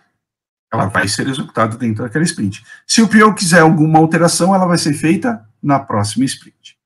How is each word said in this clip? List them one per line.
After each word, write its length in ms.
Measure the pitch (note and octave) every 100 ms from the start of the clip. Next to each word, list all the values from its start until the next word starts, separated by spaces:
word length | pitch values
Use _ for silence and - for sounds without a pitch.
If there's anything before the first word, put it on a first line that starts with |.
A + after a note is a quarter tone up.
| _ _ _ _ _ _ -
ela 140 | A2+ G#2+
vai 220 | - -
ser 200 | - C3
executada 480 | C3+ - - A2 A2
dentro 280 | A#2 G#2+
daquela 200 | A#2+ D#3
sprint. 400 | E3+ - G2+ - _ - -
Se 160 | -
o 60 | A3+
P 160 | G#3+
O 100 | G#3+
quiser 280 | F3 F3 E3+
alguma 360 | D#3+ D#3+ D#3 D#3+
alteração, 560 | D#3+ E3 E3+ - F3
ela 140 | G3 F3+
vai 100 | E3+
ser 160 | D#3
feita 500 | C#3+ D#3 F#3+ B3+ A3 _ _
na 180 | D3 C#3
próxima 440 | - G#2 G#2 - C3+
sprint 520 | - - _ - _